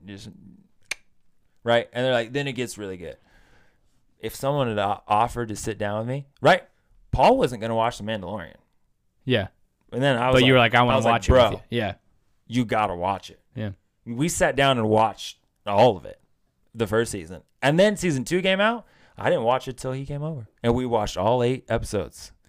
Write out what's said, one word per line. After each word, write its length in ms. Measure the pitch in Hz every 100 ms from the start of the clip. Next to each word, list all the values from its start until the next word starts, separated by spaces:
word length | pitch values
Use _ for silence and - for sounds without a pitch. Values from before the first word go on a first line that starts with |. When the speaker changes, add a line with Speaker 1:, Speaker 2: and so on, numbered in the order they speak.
Speaker 1:
just," 240 | 87 98 107 - - - _ _ - - _ _ _ _ _ _
right? 240 | 117 117 -
And 120 | 120
they're 80 | 127
like, 200 | 123 113
"Then 140 | 135 139
it 60 |
gets 260 | 120 120 -
really 180 | 101 92
good." 200 | 80 - _ _ _ _ _ _ _ _ _ _
If 140 | 110 -
someone 320 | 135 147 123
had 100 | 104
o-, 240 | 101 98 -
offered 400 | 104 120 120 117
to 80 | 101
sit 220 | 113 101
down 200 | 104 107
with 80 | 117
me, 180 | 135 139 _
right? 220 | 139 180 - _ _ _ _
Paul 260 | - 156 262
wasn't 220 | 165 117
gonna 140 | 110
watch 240 | 113 117 -
The 60 |
Mandalorian. 520 | 104 110 87 104 82 - _ _ _ _ _ _
Speaker 2:
Yeah. 240 | - 120 95 _ _ _ _
Speaker 1:
And 100 | 123
then 140 | 139 123
I 140 | 123
was 100 | 131
Speaker 2:
But 60 | 127
you 60 |
were 60 | 127
Speaker 1:
like, 140 | 117
Speaker 2:
like, 60 | 120
"I 20 |
wanna 100 | 123
Speaker 1:
I 20 | 131
was 80 |
like, 80 | 113
Speaker 2:
watch 160 | 117 -
it 40 |
with 80 | 127
Speaker 1:
"Bro, 100 | 113 98 -
Speaker 2:
you." 80 | 117
Yeah. 160 | 104 101 _ _ _ _ -
Speaker 1:
you 180 | 117
gotta 300 | 113 110 104
watch 360 | 87 90 98 -
it." 100 | - _ 127
Speaker 2:
Yeah. 140 | 107 95 _ _ -
Speaker 1:
We 220 | 117 165
sat 260 | - 175 131
down 220 | 139 127
and 100 | 110
watched 500 | 107 110 98 - - _ _ -
all 300 | 101 123 92
of 80 |
it, 160 | 50 - _ _ _ _ _
the 120 | 110 107
first 240 | 110 117
season. 320 | 104 80 87 _ _
And 180 | 131 160
then 160 | 208 202
season 280 | 180 135
two 180 | 117 175
came 180 | 185 190
out. 240 | 208 233 - _ _ -
I 140 | 104
didn't 140 | 170
watch 240 | 113 131 135
it 100 | 127
till 140 | 131
he 120 | 131
came 200 | 139 143
over. 240 | 151 151 107 _
And 120 | 120
we 100 | 120 127
watched 300 | 117 104 -
all 260 | 98 123
eight 200 | 120 131 -
episodes 640 | 113 - 104 - - - _